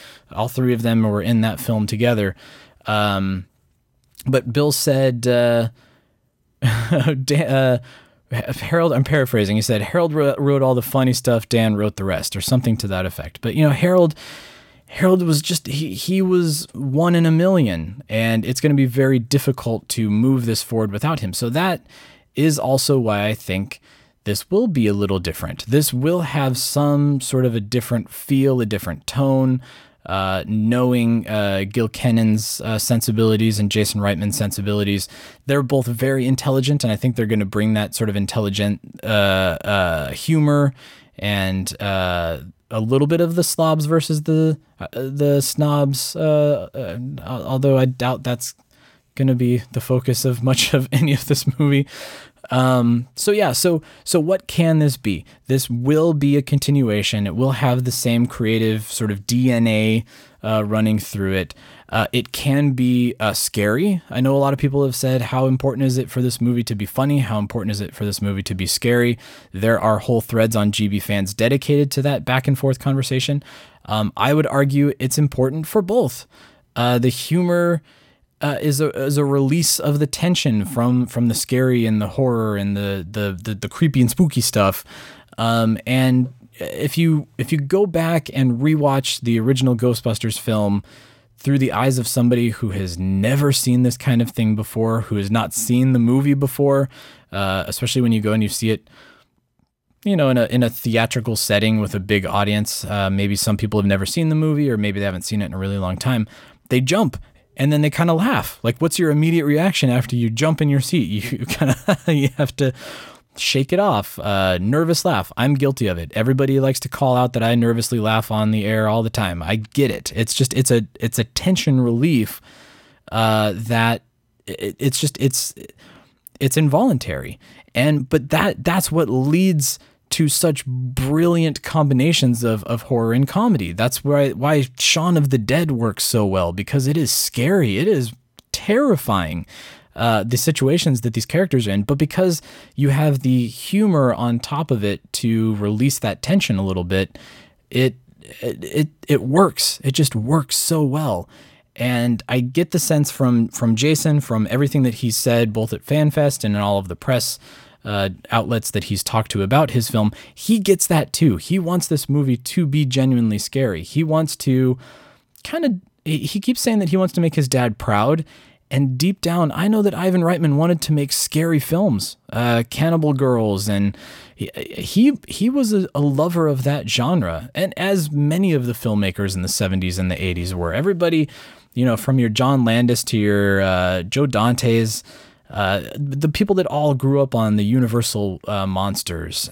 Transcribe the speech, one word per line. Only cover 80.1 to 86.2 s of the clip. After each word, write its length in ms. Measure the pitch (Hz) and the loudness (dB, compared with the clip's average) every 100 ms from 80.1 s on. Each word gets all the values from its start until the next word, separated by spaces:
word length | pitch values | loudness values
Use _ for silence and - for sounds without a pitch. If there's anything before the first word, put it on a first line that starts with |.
| - 170 175 143 110 | -2 0 0 0 0
from, 420 | 98 - 120 123 123 | -2 -2 0 2 0
from 220 | 120 120 | 0 0
the 60 | |
scary 520 | 113 - 127 127 123 113 | 0 -2 0 2 2 2
and 160 | 107 | 0
the 60 | 104 | -2
horror 480 | 90 131 117 110 104 | -2 0 0 0 -2
and 200 | 101 101 | -2 -2
the, 300 | 101 98 85 | -2 -4 -6
the, 300 | 107 101 92 | -4 -4 -4
the, 120 | 95 | -8
the 140 | 101 104 | -8 -8
creepy 320 | - 165 139 | -2 0 2
and 100 | 123 | 2
spooky 300 | - 170 131 | 2 0 0
stuff. 440 | - - 98 - - - - - - - | 0 2 2 0 -8 -20 -20 -20 -16 -4
Um, 400 | 113 117 113 110 - | 0 2 2 0 0
and 460 | 127 131 127 | 2 4 2